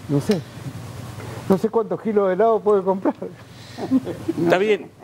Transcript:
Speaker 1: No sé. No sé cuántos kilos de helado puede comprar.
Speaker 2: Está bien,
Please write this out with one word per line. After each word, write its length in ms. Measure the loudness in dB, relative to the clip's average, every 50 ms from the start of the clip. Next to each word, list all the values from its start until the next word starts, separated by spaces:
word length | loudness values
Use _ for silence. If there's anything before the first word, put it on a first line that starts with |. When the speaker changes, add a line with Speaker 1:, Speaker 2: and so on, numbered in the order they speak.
| -6 -2
Speaker 1:
No 100 | -2 0
sé. 220 | 2 2 0 0 -2 -8 -12 -12 -12 -10 -10 -12 -12 -14 -14 -14 -14 -14 -14 -12 -12 -12 -12 -4 0
No 100 | 2 2
sé 120 | 2 2 0
cuántos 320 | 0 0 0 0 -4 -4
kilos 260 | -2 0 2 4 4
de 60 | 4 4
helado 260 | 4 4 4 4 4
puede 240 | 4 4 2 4 4
comprar. 320 | 2 0 0 0 -2 -2 -2 -6 -12 -12 -16 -20 -20 -20 -20 -18 -16 -12 -8 -2 2 2 2 2 0 -8 -6 -4 -4 -2 0 2
Speaker 2:
Está 140 | 4 4
bien, 340 | 4 4 2 2 0 -2 -8 -16 -18